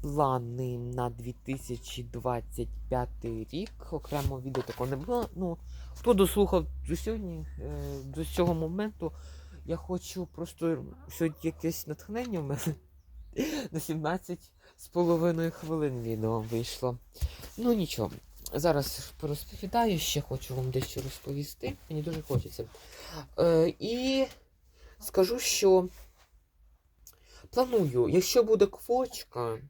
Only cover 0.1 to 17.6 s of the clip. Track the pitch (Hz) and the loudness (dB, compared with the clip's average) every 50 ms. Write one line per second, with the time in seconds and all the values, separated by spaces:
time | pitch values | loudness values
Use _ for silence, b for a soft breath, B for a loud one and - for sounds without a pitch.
0.1 | 143 147 151 135 131 127 120 117 120 127 131 127 123 120 120 120 123 127 120 120 | 0 2 2 4 4 2 0 -4 -4 -4 -4 -4 -4 -6 -6 -6 -4 -2 -2 -2
1.1 | 117 117 117 120 123 - - - 135 135 - - 123 117 - - - 120 120 117 | -4 -6 -10 -10 -10 -10 -6 -6 -6 -6 -6 -8 -10 -8 -8 -10 -10 -10 -10 -8
2.1 | - 120 113 127 123 117 - - - - 120 - - - - - 127 127 123 - | -10 -4 -2 -2 -2 -2 -4 -8 -6 -6 -6 -6 -6 -10 -4 -2 0 0 -2 -2
3.1 | - - - 117 113 113 110 - - 156 202 226 - - - - 170 147 - - | -6 -8 -6 -6 -6 -6 -8 -6 -6 -8 -8 -8 -10 -14 -12 -8 -8 -8 -6 -4
4.1 | - 147 139 139 139 131 127 135 131 127 120 - 117 - 123 131 139 131 151 175 | -4 -2 0 0 -2 -2 -6 -4 -4 -4 -4 -4 -4 -4 -2 -2 -2 -4 -2 -2
5.1 | 247 240 226 - - 165 190 175 165 - B B B B B B B - - 233 | -2 -2 -2 -2 -4 -4 -2 -2 -4 -4 B B B B B B B -2 4 6
6.1 | 240 190 196 180 - 208 202 190 - 180 151 - - - - - 170 170 - 214 | 8 8 8 6 6 4 4 4 4 2 2 0 -6 -8 -4 -4 -4 -2 -2 -4
7.1 | 226 226 208 180 170 160 156 - - - 101 135 151 147 143 143 139 139 131 135 | -4 -4 -6 -6 -8 -8 -8 -10 -10 -8 -8 -8 -6 -6 -6 -6 -6 -8 -8 -8
8.1 | 135 156 160 - - - 175 170 170 160 160 160 170 190 208 214 214 - 170 156 | -6 -6 -6 -2 2 2 4 4 4 2 0 -2 -2 -2 -2 -4 -4 -4 -6 -6
9.1 | - B B B B B B B B B B - 165 165 - - 185 175 - - | -6 B B B B B B B B B B -6 -6 -4 -4 -4 -4 -4 -4 -6
10.1 | - 185 180 - - - 170 170 - - 165 165 165 131 131 139 - - - - | -8 -8 -8 -8 -6 -10 -10 -10 -6 -2 0 2 2 0 -2 -10 -14 -16 -16 -16
11.1 | - - 165 160 156 - - 165 160 - - 160 165 - - - 151 - - - | -4 -2 -2 -2 -2 -2 -4 -4 -4 0 -2 -2 -2 -2 -6 -8 -10 -10 -8 -8
12.1 | 208 233 247 247 214 175 151 139 143 143 - 165 147 - - - - - - - | -6 -6 -4 -2 -4 -4 -2 -2 -4 -2 0 -2 -2 -2 -8 -20 -20 -20 -20 -20
13.1 | - - - - - - 254 311 311 294 254 190 - 160 - - 160 160 156 156 | -18 -18 -18 -10 -2 -2 0 0 0 -4 -6 -4 -6 -6 -4 -2 -4 -2 0 0
14.1 | 170 185 - - 175 170 - - _ b b b b b - - - 175 175 170 | 0 0 -2 -6 -10 -10 -10 -20 _ b b b b b -20 -4 2 2 6 6
15.1 | 170 165 165 175 170 160 165 165 165 - - 156 160 160 151 143 127 120 117 113 | 6 6 6 4 4 4 0 0 -2 -4 -4 -2 0 2 2 2 0 -2 -2 -2
16.1 | 113 110 110 110 113 113 107 113 117 113 117 - - - - 127 123 123 - - | 0 2 2 2 2 2 0 0 0 -2 -2 -2 -4 -2 -2 -2 -2 -2 -10 -18
17.1 | B B B B B B B B B - | B B B B B B B B B 0